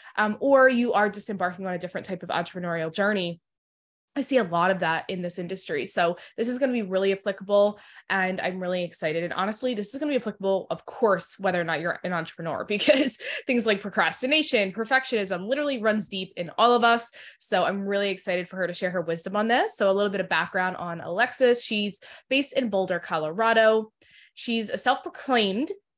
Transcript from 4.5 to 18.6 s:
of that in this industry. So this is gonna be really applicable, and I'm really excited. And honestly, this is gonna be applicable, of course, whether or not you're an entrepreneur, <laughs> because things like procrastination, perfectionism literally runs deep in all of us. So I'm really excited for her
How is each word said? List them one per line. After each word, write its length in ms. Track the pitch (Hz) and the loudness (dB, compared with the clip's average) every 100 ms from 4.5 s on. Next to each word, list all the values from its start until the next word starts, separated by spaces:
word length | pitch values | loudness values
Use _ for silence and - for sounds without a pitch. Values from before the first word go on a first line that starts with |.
| 170 180 | 2 2
of 80 | 180 | 2
that 240 | 170 160 - | 0 -2 -4
in 140 | 185 | -6
this 160 | 175 180 | -6 -8
industry. 480 | 175 190 - 147 120 | -8 -8 -6 -4 0
So 300 | - 175 175 - - | 2 2 0 -8 -4
this 120 | 233 | -2
is 100 | 254 | 0
gonna 140 | 262 | 0
be 100 | 247 | 0
really 300 | 190 185 196 | 0 0 2
applicable, 680 | 196 208 196 196 202 208 208 - - - | 0 -2 -6 2 4 4 2 -14 -14 -4
and 300 | 190 185 190 | 0 0 -2
I'm 180 | - 185 | -4 -4
really 240 | 180 180 | -4 -2
excited. 400 | 175 - 165 165 | -4 -4 -2 -2
And 100 | 170 | -2
honestly, 420 | - 196 214 254 | -2 -2 -2 -2
this 200 | 220 202 | -2 -4
is 60 | 269 | -4
gonna 100 | 302 | -2
be 60 | 269 | -2
applicable, 500 | - - 190 190 - | -2 -4 0 0 -2
of 140 | 175 - | -8 -10
course, 520 | - 220 185 - - | 0 2 2 -2 -2
whether 220 | 190 180 | -2 0
or 40 | |
not 160 | 165 156 | -2 -2
you're 200 | 170 - | -4 -4
an 100 | 180 | -4
entrepreneur, 520 | 175 165 - 165 127 | -4 -6 -8 -6 -6
<laughs> 40 | - | -4
because 480 | 208 - 277 269 - - - - | 2 4 4 2 -2 -6 -6 -2
things 180 | 240 | 0
like 160 | 220 202 | 2 0
procrastination, 920 | 202 208 165 165 254 311 302 240 190 | -2 0 0 0 2 2 2 0 0
perfectionism 760 | 190 220 262 254 226 190 180 196 | -2 0 0 2 -2 -2 -4 -2
literally 340 | 277 294 254 | -2 -2 0
runs 280 | 214 214 175 | 0 0 -2
deep 240 | 196 185 - | -6 -8 -8
in 140 | 175 - | -6 2
all 140 | 233 | 4
of 100 | 240 | 6
us. 260 | 233 233 - - - - | 6 4 0 -12 -20 -16
So 260 | - 190 | 0 2
I'm 220 | 160 196 196 | 2 0 -2
really 240 | 202 202 | 0 0
excited 380 | 185 - 180 175 | -2 -2 -2 -4
for 80 | |
her 100 | 185 | -4